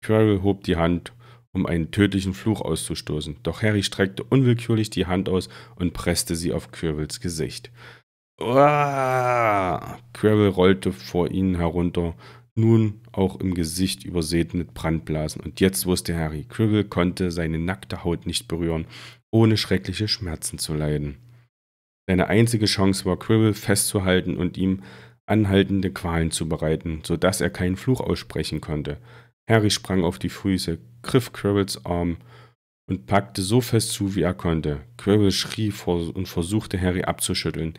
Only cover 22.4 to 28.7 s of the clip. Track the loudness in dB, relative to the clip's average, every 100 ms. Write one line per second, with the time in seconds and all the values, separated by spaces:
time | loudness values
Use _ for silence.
22.4 | 4 2 0 2 2 2 0 -4 2 4
23.4 | 4 2 0 0 0 -2 2 2 2 -2
24.4 | -2 0 0 0 -4 -20 -20 _ _ 2
25.4 | 4 4 4 2 -2 -4 -4 0 0 -2
26.4 | -4 -2 0 -2 -2 -8 -4 0 0 2
27.4 | -2 -2 -2 -2 0 -2 0 -4 -4 -6
28.4 | -6 -6 -6